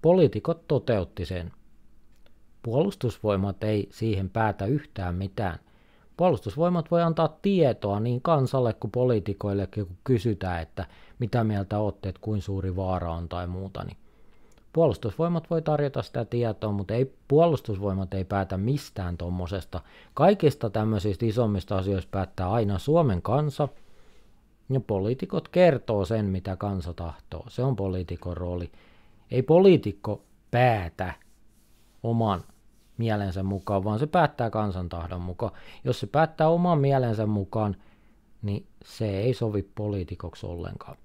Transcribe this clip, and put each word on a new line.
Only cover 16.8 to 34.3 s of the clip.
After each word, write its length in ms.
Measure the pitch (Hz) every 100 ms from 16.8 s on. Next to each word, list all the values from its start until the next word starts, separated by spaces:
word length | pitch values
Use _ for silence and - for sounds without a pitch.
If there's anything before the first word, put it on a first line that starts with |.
| 98
ei, 200 | 110 135 - -
puolustusvoimat 840 | 143 170 147 - 98 101 95 95
ei 100 | 95
päätä 320 | 90 101 95 95
mistään 600 | 104 139 - - 90 85
tommosesta. 640 | 87 90 87 95 - 87 - - -
Kaikista 560 | - 160 202 151 - 113
tämmöisistä 560 | 104 110 107 104 95 113
isommista 500 | 107 117 101 - 98
asioista 320 | 95 98 87
päättää 400 | 98 92 - 92
aina 280 | 113 107 98
Suomen 440 | - 160 151 90
kansa, 460 | - 123 151 - 143 - - - - - - - _ _ _
ja 100 | 131
poliitikot 680 | - 101 98 127 180 - 160
kertoo 560 | 180 180 135 - 104
sen, 220 | 90 110 101
mitä 300 | 95 92 92
kansa 380 | 101 95 87
tahtoo. 500 | 85 85 - - 82 -
Se 140 | -
on 140 | 127 113
poliitikon 600 | 98 92 87 87 90 85
rooli. 360 | 87 90 87 - - - - - _
Ei 120 | 123
poliitikko 800 | 131 165 196 165 104 98 - 104 _ _ _
päätä 640 | 120 127 110 87 - 92 - - - - _ _ _ _ -
oman 420 | 117 117 113 92 - - - _ _ -
mielensä 440 | 113 107 98 90
mukaan, 420 | 95 98 - 101
vaan 140 | 98 107
se 80 | 151
päättää 440 | 180 151